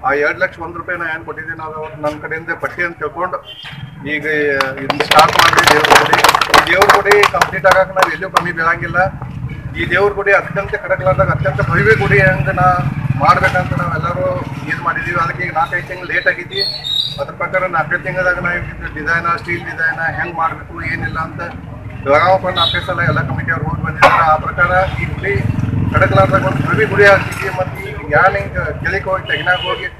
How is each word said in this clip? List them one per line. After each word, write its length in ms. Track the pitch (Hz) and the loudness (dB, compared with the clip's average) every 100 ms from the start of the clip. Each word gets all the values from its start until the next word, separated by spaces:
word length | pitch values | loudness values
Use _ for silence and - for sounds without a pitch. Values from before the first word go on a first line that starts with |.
| 120 | 0
ಆ 60 | |
ಎರಡು 260 | 143 147 170 | 2 0 0
ಲಕ್ಷ 200 | 180 - | -4 -4
ಒಂದು 180 | 160 170 | -12 -10
ರೂಪಾಯಿ 220 | 170 175 | -8 -6
ನಾ 60 | 165 160 | -4 -6
ಏನ್ 100 | 156 | -8
ಕೊಟ್ಟಿದ್ದೀನಿ 360 | 151 160 160 156 | -12 -10 -10 -10
ಅದು 100 | 156 | -10
ಅವ್ರು 200 | 156 151 | -10 -6
ನನ್ನ 180 | 151 151 | -6 -6
ಕಡೆಯಿಂದ 280 | 151 160 165 165 | -8 -8 -6 -6
ಪಟ್ಟಿ 220 | 139 - | -6 -4
ಅಂತ 140 | 175 170 | -6 -4
ತಿಳ್ಕೊಂಡು 400 | 151 156 180 180 - - - - - - 139 | -8 -4 -4 -4 -10 -16 -16 -14 -16 -12 -6
ಈಗ 120 | 151 147 151 147 139 135 135 | -4 -2 0 0 0 -2 -4
ಇದನ್ನ 180 | 135 147 | -6 -4
ಸ್ಟಾರ್ಟ್ 320 | 151 156 151 - | 2 4 6 4
ಮಾಡಿ 260 | - - - | 4 4 4
ದೇವ್ರ 180 | 151 - - | 4 6 4
ಗುಡಿ. 200 | - - - - - | 4 2 2 0 2
ಈ 180 | - - | 2 4
ದೇವ್ರ 160 | 180 202 208 | 4 6 4
ಗುಡಿ 200 | 196 208 202 | 6 6 4
ಕಂಪ್ಲೀಟ್ 340 | 180 - 190 190 | 2 -2 2 4
ಆಗಕ್ಕೆ 300 | 185 185 190 | 4 2 2
ನಾವು 140 | 180 165 | 0 0
ಎಲ್ಲೂ 140 | 185 | -2
ಕಮ್ಮಿ 220 | 196 175 | -2 -2
ಬೀಳಂಗಿಲ್ಲ. 480 | 170 165 170 170 170 190 - - - - - - 160 | -2 0 0 0 0 0 0 -10 -8 -8 -8 -10 -6
ಈ 120 | 170 | -2
ದೇವ್ರ 240 | 180 202 | 2 2
ಗುಡಿ 180 | 196 202 | 2 2
ಅತ್ಯಂತ 440 | 196 160 196 196 202 | 2 2 -4 -4 -6
ಕಡಕಲಾದಾಗ 540 | 175 190 190 185 190 | -2 0 2 4 2
ಅತ್ಯಂತ 320 | 156 190 - - | 2 0 0 0
ಭವ್ಯ 260 | 175 - - | 2 4 4
ಗುಡಿ 240 | 196 202 | 4 4
ಹೆಂಗ್ 360 | 190 185 - 180 | 4 4 0 2
ನಾ 120 | 180 180 180 - - - | 4 4 0 -2 -4 0
ಮಾಡ್ಬೇಕಂತ 500 | 143 180 185 180 180 - | 4 4 4 0 -2 -2
ನಾವೆಲ್ಲರೂ 460 | 170 160 165 180 185 180 - - - | -2 -2 -4 -2 -2 -2 -6 -10 -8
ಇದ್ 100 | - | -4
ಮಾಡಿದೀವಿ. 360 | 170 - - 175 | -2 -2 -2 -2
ಅದಕ್ಕೆ 200 | 165 - 175 | -2 -2 -4
ಈಗ 80 | |
ನಾಲ್ಕೈದು 340 | 160 160 180 175 | -2 -2 -2 -6
ತಿಂಗಳು 200 | 180 175 | -10 -4
ಲೇಟ್ 160 | 170 185 | -2 0
ಆಗೈತಿ. 320 | 175 175 196 - - - - - - | -2 -4 -4 -4 -4 -4 -2 -2 -4
ಅದ್ರ 140 | - - | -8 -6
ಪ್ರಕಾರ 200 | 170 185 185 | -2 -2 0
ನಾಲ್ಕೈದು 360 | 170 156 175 | -2 -2 -2
ತಿಂಗಳದಾಗ 360 | 190 185 180 180 | -4 -2 0 0
ನಾವು 200 | 175 175 170 - 160 135 | -2 -4 -6 -10 -10 -8
ಡಿಸೈನ್, 320 | 151 170 170 170 | -2 -2 0 -2
ಸ್ಟೀಲ್ 280 | - 175 170 | -2 -6 -6
ಡಿಸೈನ್ 340 | 160 165 160 160 151 | -4 -4 -2 -4 -4
ಹೆಂಗ್ 160 | 170 170 | -6 -2
ಮಾಡ್ಬೇಕು 400 | 156 - - 165 - | -4 -4 -12 -10 -6
ಏನಿಲ್ಲ 260 | - - 165 | -4 -4 -4
ಅಂತ 220 | 160 - 170 - - - - - | -8 -8 -10 -10 -14 -14 -12 -8
ಬೆಳಗಾವಿ 400 | 135 147 175 190 | 2 4 6 4
ಬಂದು 140 | 185 175 | 2 0
ನಾಲ್ಕೈದು 240 | 165 175 175 | 0 0 -4
ಸಲ 140 | 175 | -2
ಎಲ್ಲ 220 | 170 - - | 0 0 -2
ಕಮಿಟಿ 220 | - - | -4 -2
ಅವ್ರು 140 | - - | -2 -2
ಹೋಗಿ 140 | - | -4
ಬಂದಿದ್ದಾರೆ. 400 | - - - - | -4 2 4 4
ಆ 120 | 160 156 - | 4 2 0
ಪ್ರಕಾರ 240 | - 175 185 190 - | 0 2 2 0 -2
ಈ 40 | 185 | -6
ಗುಡಿ 300 | - 196 202 - - - - - | -4 -2 -2 0 0 0 0 0
ಕಡಕಲಾದಾಗ 500 | - 190 196 190 190 185 | 2 4 4 4 4 0
ಒಂದು 160 | - - | 0 0
ಭವ್ಯ 180 | 208 214 | 2 0
ಗುಡಿ 200 | 196 202 | 6 6
ಆಗ್ತೈತಿ. 440 | 196 - - 196 185 | 6 2 -6 -6 -4
ಮತ್ತೆ 200 | 185 - | -4 -6
ಈ 80 | - - - | -10 -10 -2
ಯಾನ್ 240 | 294 185 196 | 4 4 2
ಹಿಂಗ್ 240 | 190 185 165 147 | -4 -6 -6 -6
ಕೆಳಗೆ 220 | 170 190 | -4 -4
ಹೋಗಿ 200 | 185 190 - | -4 -4 -4
ತೆಗಿನಾಗ 320 | 151 151 180 | -4 0 -2
ಹೋಗಿ 260 | - - - - | -2 -6 -8 -12